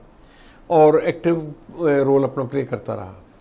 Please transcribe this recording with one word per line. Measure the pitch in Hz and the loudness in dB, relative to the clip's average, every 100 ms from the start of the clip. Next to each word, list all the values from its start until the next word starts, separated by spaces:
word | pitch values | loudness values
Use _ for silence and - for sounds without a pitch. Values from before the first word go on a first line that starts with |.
| - - - - - - - | -20 -20 -20 -20 -20 -20 0
और | 170 151 151 | 4 6 4
active, | 180 - 170 165 | 0 -2 -2 -2
अ, | 151 143 - 139 | -6 -14 -20 -4
रोल | 165 143 135 139 | 0 0 2 2
अपना | 131 131 | 0 -4
प्ले | 123 139 | -6 -6
करता | 127 110 104 | -6 -8 -8
रहा। | 107 92 95 - - | -10 -12 -18 -20 -20